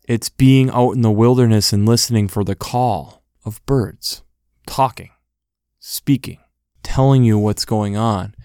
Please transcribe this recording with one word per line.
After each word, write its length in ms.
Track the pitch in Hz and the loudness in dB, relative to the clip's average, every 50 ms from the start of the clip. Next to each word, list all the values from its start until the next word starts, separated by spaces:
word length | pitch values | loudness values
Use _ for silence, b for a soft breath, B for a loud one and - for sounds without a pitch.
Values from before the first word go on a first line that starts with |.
| _ | _
It's 220 | - 117 - - - | -4 -4 -4 -4 -8
being 420 | _ - 131 131 135 135 131 131 | _ 2 4 6 6 6 4 2
out 220 | - 123 123 120 98 | 0 0 0 0 0
in 80 | 127 | 0
the 100 | 113 110 | 0 2
wilderness 600 | 104 107 117 120 123 127 123 113 110 104 101 - 107 | 2 4 4 4 4 4 4 4 2 2 0 0 0
and 120 | 101 104 | 0 2
listening 440 | 113 120 117 - - 120 107 104 95 | 2 2 2 0 0 0 0 0 0
for 160 | - 104 98 | -2 -4 -4
the 100 | 90 98 | -4 -6
call 680 | - - - - 123 127 120 101 80 67 - - _ _ _ _ _ - | -8 -10 -8 -4 -2 -2 -2 -4 -6 -8 -12 -20 _ _ _ _ _ -14
of 180 | 110 104 - - | -14 -14 -12 -4
birds, 580 | - 139 131 98 - - _ - - - - - _ _ _ _ _ _ _ _ | -2 -2 0 -2 -4 -8 _ -12 -12 -12 -12 -18 _ _ _ _ _ _ _ _
talking, 460 | - - - 135 120 - - - - _ _ _ _ _ _ _ _ _ _ _ _ _ _ | -12 -4 -4 -4 -4 -4 -10 -20 -20 _ _ _ _ _ _ _ _ _ _ _ _ _ _
speaking, 600 | - - - - - 147 139 117 - - 82 - _ _ _ _ _ _ _ _ | -18 -14 -14 -10 -2 -2 -2 -2 -2 -10 -16 -16 _ _ _ _ _ _ _ _
telling 440 | - - - 135 135 135 135 131 123 | -10 -6 -2 0 2 2 4 4 4
you 120 | 113 107 | 4 2
what's 280 | 104 104 104 101 - - | 2 0 -2 -2 -4 -6
going 320 | - 113 107 104 101 101 | -4 -4 -4 -4 -4 -4
on. 360 | 104 113 117 104 92 95 104 - b b | -4 -2 -2 -2 -4 -6 -10 -14 b b